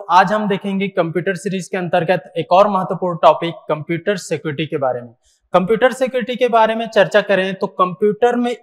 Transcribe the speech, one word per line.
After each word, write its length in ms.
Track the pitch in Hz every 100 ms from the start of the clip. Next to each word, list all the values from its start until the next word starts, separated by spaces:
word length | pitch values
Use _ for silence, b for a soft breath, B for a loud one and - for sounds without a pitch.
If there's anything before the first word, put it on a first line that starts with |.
| -
आज 220 | 175 190
हम 160 | 214 208
देखेंगे 400 | 196 202 196 196
कंप्यूटर 460 | 196 165 170 165
सीरीज 340 | 180 208 190 165
के 80 | 190
अंतर्गत 560 | 180 180 160 170 - 170
एक 140 | 156
और 160 | 180 208
महत्वपूर्ण 500 | 196 180 180 180 170
टॉपिक 320 | 170 151 170 165 -
कंप्यूटर 480 | 151 147 165 165 196
सिक्योरिटी 500 | - 156 160 143 156
के 100 | 156
बारे 240 | 131 123
में। 80 | 120 117 _ _ _
कंप्यूटर 380 | 180 185 220 254
सिक्योरिटी 440 | 233 262 254 233 240
के 120 | 247
बारे 260 | 226 220
में 140 | 226 226
चर्चा 320 | 220 180 208
करें 340 | 202 190 190
तो 120 | 190 196
कंप्यूटर 720 | - 180 175 208 208 240 240
में 200 | 240 247